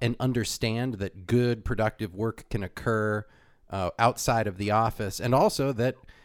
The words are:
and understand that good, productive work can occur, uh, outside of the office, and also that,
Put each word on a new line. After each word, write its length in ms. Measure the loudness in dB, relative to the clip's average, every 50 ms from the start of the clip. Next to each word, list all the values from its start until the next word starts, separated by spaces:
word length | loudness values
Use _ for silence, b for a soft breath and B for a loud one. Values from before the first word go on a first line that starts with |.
and 140 | -2 -2 0 0
understand 760 | 0 0 2 0 0 -2 -2 -2 -2 -2 0 0 -2 -2 -4
that 320 | -4 -6 -8 -8 -12 -4 2
good, 360 | 2 4 4 4 0 0 -2
productive 500 | -4 -2 0 0 0 0 -4 -6 -8 -4
work 360 | -4 -4 -4 -4 -8 -10 -6
can 140 | -4 -4 -4
occur, 640 | -6 -8 -4 -2 0 0 2 0 0 0 -2 -4 b b b b b b b b _
uh, 220 | -6 -4 -4 -4 0 2
outside 480 | 4 2 4 2 0 0 2 2 0
of 120 | -2 -2 -4
the 140 | -2 2
office, 480 | 2 2 2 2 0 -2 -6 -6 -6 -4
and 120 | 0 2 4
also 380 | 4 4 4 4 2 0 0
that, 240 | 0 0 0 0 -2 -4 -12 b b b b